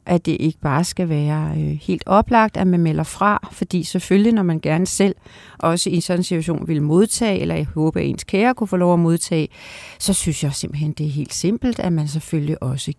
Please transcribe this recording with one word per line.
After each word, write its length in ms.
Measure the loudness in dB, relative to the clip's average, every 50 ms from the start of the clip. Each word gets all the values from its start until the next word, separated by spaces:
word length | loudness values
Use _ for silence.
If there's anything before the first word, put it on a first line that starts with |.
| _
at 200 | 0 0 0 2
det 100 | 0 -2 0
ikke 180 | 0 -2 -2 -2
bare 260 | -2 0 0 0 0
skal 240 | -2 -2 -4 -2 0
være, 440 | 0 0 0 0 0 -2 -2 -2 -2 -2
øh, 200 | -2 -2 -4 -4
helt 200 | -4 -4 -4 -4 0
oplagt, 500 | 2 4 4 4 4 4 4 4 4 2
at 100 | 0 2
man 140 | 2 4 4
melder 220 | 4 2 2 0
fra. 460 | -2 -4 -4 0 0 2 2 0 -2 -6
Fordi 320 | -6 -6 -4 -2 -2 -2 -2
selvfølgelig, 480 | -2 -4 -4 0 2 4 4 6 4
når 100 | 4 4
man 180 | 2 2 0 0
gerne 260 | 0 0 0 2 0
selv, 280 | 0 2 2 2 2 2 -2 _ -18 -20 -20 -20 -20 -8 -2
også 320 | 0 0 0 0 0 0
i 40 | 0
en 60 | 0
sådan 220 | 0 0 0 0
situation, 460 | 0 0 -2 -2 0 -2 -2 -2 -2 -2
vil 140 | 0 0
modtage, 580 | 0 4 4 4 4 4 2 0 0 0 0 0
eller 140 | 0 -2 -2
jeg 120 | -2 -4 -4 -2
håber, 260 | 0 0 0 0 0
at 60 | -2
ens 180 | -2 -4 -6 -4
kære 300 | -2 0 2 2 2 2
kunne 140 | 0 -2 -2
få 80 | 0
lov 160 | 2 4 4
at 60 | 4 4
modtage, 500 | 4 2 2 0 0 -2 -2 -2 -2 -2 -6 -14 -20 -20 -18 -18 -18 -20 -12 -6
så 140 | -2 -2
synes 320 | 0 0 0 -2 -2 -2 -2
jeg 80 | -4 -4
simpelthen, 380 | -4 -6 -6 -6 -4 -4 -4
det 140 | -4 -4 -4
er 40 | -4
helt 240 | -4 -4 -6 -6 -6
simpelt, 440 | -2 -2 0 0 0 0 -2 -2 -2
at 140 | -2 0
man 160 | 0 0 -2 -2
selvfølgelig 540 | -4 -6 -4 -4 -4 -2 -2 -2 -4 -4
også 300 | -4 -4 -4 -4 -6 -8 -10